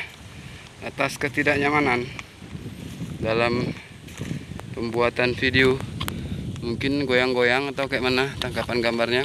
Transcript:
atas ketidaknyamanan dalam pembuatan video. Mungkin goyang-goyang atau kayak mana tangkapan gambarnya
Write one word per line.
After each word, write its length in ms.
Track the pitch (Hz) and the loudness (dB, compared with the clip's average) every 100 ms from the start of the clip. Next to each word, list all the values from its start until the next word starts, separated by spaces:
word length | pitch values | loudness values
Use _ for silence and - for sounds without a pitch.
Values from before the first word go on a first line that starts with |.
| - - - - - - - - 113 | 0 -12 -18 -16 -16 -16 -18 -12 -10
atas 320 | - 139 - | -2 -2 0
ketidaknyamanan 880 | 143 135 143 143 143 151 139 123 123 - - - - - - - - - - - | -2 2 2 4 4 4 4 2 -2 -8 -14 -16 -14 -12 -12 -12 -12 -8 -8 -4
dalam 480 | 110 113 120 123 - - - - - - - - - - - | 0 2 2 2 0 -4 -12 -18 -16 -10 -6 -6 -8 -12 -8
pembuatan 640 | - 117 113 120 123 127 | -6 -2 2 2 4 2
video. 400 | 117 131 131 131 135 - - - - - - - - | 2 4 6 6 4 -2 -6 -4 -4 -6 -6 -6 -6
Mungkin 420 | 117 117 135 143 | -4 -2 0 0
goyang-goyang 680 | 135 123 127 123 120 131 143 | 4 4 4 4 4 4 0
atau 160 | 131 135 | -2 -2
kayak 140 | 131 | 0
mana 280 | 127 127 135 135 | 2 2 2 -2
tangkapan 420 | 127 113 117 120 | -4 -4 -2 2
gambarnya 420 | 117 117 117 123 | 2 2 2 2